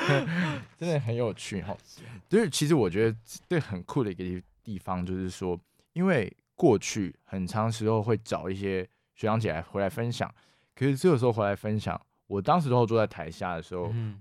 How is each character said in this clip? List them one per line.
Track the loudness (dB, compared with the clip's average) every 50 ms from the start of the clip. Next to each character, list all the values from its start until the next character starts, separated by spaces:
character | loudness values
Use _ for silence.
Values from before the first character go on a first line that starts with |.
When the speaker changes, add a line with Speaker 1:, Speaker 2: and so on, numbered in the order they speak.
| 4 4 2 2
Speaker 1:
<laughs> | 2 0 -2 -2 0 -2 -2 -6 -8 -12 _
真 | -6 -2 0
的 | 0 0
很 | 0 -2 -2
有 | 0 0 -2 -2
趣 | -6 -8 -6 -6 -6 -6
吼。 | -6 -8 -10 -12
Speaker 2:
是。 | -20 -20 -20 -20 -18 -18 -16 -6 0
Speaker 1:
就 | 2 2
是 | 2 2
其 | 0 0 2
实 | 4 4
我 | 4 4 2
觉 | 2 2 2 2
得 | 2 -2 -10 -18 -20 -14 _
对 | -2 -2 -2
很 | -2 -2 -6 -8 -8
酷 | -4 -2 -2 -2
的 | -2
一 | -4
个 | -6 -6 -6 -6 -8 -8 _ _ _ -12
地 | -10 -10 -8
方， | -6 -6 -4 -4 -4
就 | -4 -4
是 | -4 -4 -6
说， | -6 -6 -4 -4 -4 -4 -8 _ _ _ _ _ -4
因 | 0 2
为 | 2 2 2 0 -2 -6 _ _ _ _
过 | 4 6 6 6
去 | 6 4 -2 -2 -2 -2 -4 -4 _ _
很 | -8 -6 -6 -4
长 | -2 -2 -2 0 0
时 | -2 0 0
候 | 2 2 2 2
会 | 2 0
找 | 0 0 -4 -4 -4 -2 -4
一 | -6
些 | -4 -2 -2 -2 -2 -4 -6 _ _ _ _ _
学 | -4 -2
长 | 0 0 2
姐 | 0 0 -2
来 | -4
回 | -6 -6 -2 -2 -2
来 | -2
分 | -2 -2 -4 -4
享， | -2 -4 -6 -6 -8 _ _ _ _ _ _ _ _
可 | -2 0
是 | 0 0
这 | 4 4 4
个 | 4 6
时 | 4
候 | 4 2
回 | 2 2
来 | 0 0
分 | -2 -2 -2 -2 -2
享， | -2 -2 -6 -6 _ _ _ _ _
我 | -6 -4 -2
当 | 2 4 4 4
时 | 4 4
都 | 4 4 4
坐 | 4 4 2
在 | 2
台 | 2 -2 -6 -10 -10
下 | -8 -6 -6 -4 -4
的 | -6 -8
时 | -8 -6
候， | -6 -4 -4 -4
Speaker 2:
嗯。 | -4 -4 -6 -8 -10